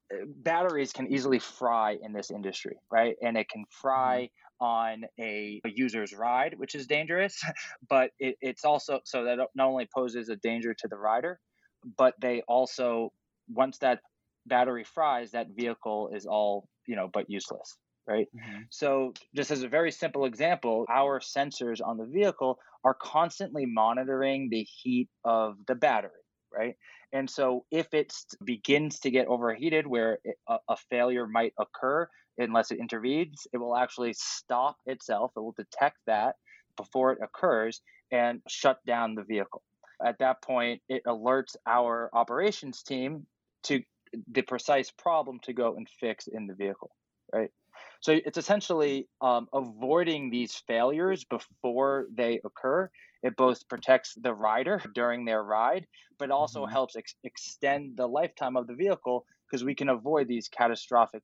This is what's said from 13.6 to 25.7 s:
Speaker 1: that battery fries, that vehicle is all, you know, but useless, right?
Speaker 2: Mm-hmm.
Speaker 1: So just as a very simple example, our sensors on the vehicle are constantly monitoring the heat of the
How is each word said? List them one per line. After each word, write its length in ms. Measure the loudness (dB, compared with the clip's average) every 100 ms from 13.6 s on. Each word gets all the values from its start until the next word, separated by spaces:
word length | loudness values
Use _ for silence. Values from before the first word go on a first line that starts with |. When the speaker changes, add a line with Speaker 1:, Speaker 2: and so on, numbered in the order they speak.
| 0 2
Speaker 1:
that 220 | 0 0 -2 _ _ _ 0
battery 380 | 4 4 2
fries, 480 | -6 0 2 2 -2
that 160 | -6 -6 -4
vehicle 540 | -4 -2 -4 -4 -4
is 120 | -6 -2
all, 420 | 2 2 0 -6 _ -8
you 80 | -4
know, 120 | -2
but 180 | -4 -4
useless, 480 | -6 -8 -12 -14 -20 _ _ -2
right? 200 | 0 0
Speaker 2:
Mm-hmm. 340 | -4 -14 -14 -16
Speaker 1:
So 440 | -4 0 0 0 -6 -10 -6
just 160 | -2
as 120 | -2
a 40 | 0
very 220 | 2 2
simple 340 | 0 -4 0 -2
example, 600 | 0 0 2 2 0 2
our 300 | 2 4 0
sensors 640 | -4 -2 -2 -2 -4 -4 -4
on 120 | -6
the 80 | -4
vehicle 520 | 2 2 2 -2 -2 -8 0
are 100 | 2 2
constantly 720 | 0 2 2 0 -8 -4 -2
monitoring 840 | 2 4 2 0 0 0 0 0
the 140 | -2
heat 460 | -4 -6 0 0 0 _
of 340 | 0 2 2 -2
the 80 | -4